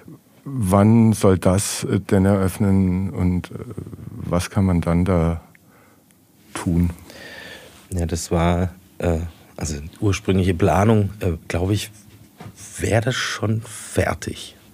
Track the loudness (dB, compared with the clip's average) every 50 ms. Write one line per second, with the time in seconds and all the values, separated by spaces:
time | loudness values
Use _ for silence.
0 | -20 -20 -20 -20 _ _ _ _ -14 -8 -4 -2 0 4 4 6 6 6 6 6
1 | 6 6 4 4 4 4 4 4 4 2 2 2 0 -4 -6 -6 -2 -2 -2 -2
2 | 0 2 2 4 4 4 4 2 2 0 0 0 0 2 4 4 2 2 0 0
3 | -2 -4 -2 0 0 0 0 0 -4 -6 -10 -14 -14 -14 -14 -14 -14 -14 -16 -16
4 | -16 -16 -14 -12 -6 -4 -2 -2 -2 -2 0 2 2 4 2 2 2 2 2 2
5 | 2 2 2 2 2 0 0 -4 -8 -16 _ _ _ _ _ _ _ _ _ _
6 | _ _ _ _ _ _ _ _ _ -16 -12 -8 -4 -2 0 2 0 0 -2 -6
7 | -16 -20 -20 -20 -20 -20 -18 -18 -18 -18 -18 -20 -20 -20 -20 -20 -14 -8 -6 -4
8 | -4 -4 -4 -6 -4 -2 -2 0 2 2 2 0 -2 -4 -6 -10 -20 _ _ -4
9 | -2 -2 -2 -2 -4 -8 -12 -16 -20 -20 -14 -10 -10 -8 -8 -10 -12 -14 -8 -4
10 | -2 -2 -2 0 0 0 0 2 2 0 0 2 2 2 4 4 4 4 4 2
11 | 2 0 -4 -4 -4 -4 -4 -4 -6 -6 -4 -2 -2 -2 -2 -2 -4 -8 -14 -20
12 | -20 -20 -20 -20 -20 -20 _ -20 -20 -20 -20 -20 -20 -18 -10 -6 -2 0 0 0
13 | 0 0 -2 -4 -4 -6 -6 -4 -2 -2 -2 -4 -6 -10 -14 -16 -16 -6 -2 -2
14 | -2 -2 -2 -6 -8 -10 -12 -12 -14 -18 -20 -20 _ -20